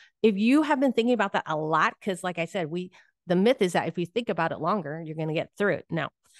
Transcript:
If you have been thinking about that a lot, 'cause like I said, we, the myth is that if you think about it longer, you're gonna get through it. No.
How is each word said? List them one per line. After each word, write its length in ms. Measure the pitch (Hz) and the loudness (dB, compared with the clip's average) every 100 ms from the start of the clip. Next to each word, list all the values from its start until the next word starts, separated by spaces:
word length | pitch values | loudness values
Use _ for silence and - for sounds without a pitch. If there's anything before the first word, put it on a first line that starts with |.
| - - | -20 0
If 140 | 220 190 | 0 2
you 240 | 226 285 | 4 4
have 180 | 294 277 | 4 2
been 140 | 277 | 2
thinking 200 | 233 233 | 2 2
about 200 | 233 196 | 2 0
that 100 | 196 - | -2 -2
a 100 | 156 | -4
lot, 380 | 156 160 214 - | 0 2 2 0
'cause 220 | 208 180 | -6 -4
like 160 | 180 170 | -6 -4
I 60 | 165 | -4
said, 260 | 196 151 | -4 -4
we, 200 | 175 180 - _ _ - | -6 -8 -14 _ _ 0
the 80 | 180 | 4
myth 260 | 214 277 | 4 4
is 120 | 185 | 2
that 140 | 170 143 | 0 -2
if 100 | 180 | -4
you 80 | 170 | -4
think 240 | 240 240 | -4 -4
about 220 | 175 165 | -2 -2
it 80 | 92 | -2
longer, 440 | 160 208 147 160 156 | -2 -2 -4 -10 -10
you're 100 | 156 | -6
gonna 180 | 156 | -2
get 180 | 156 - - | -2 -4 -2
through 160 | 202 | 0
it. 120 | 143 - | 0 -4
No. 200 | 165 139 _ _ | -4 -4 _ _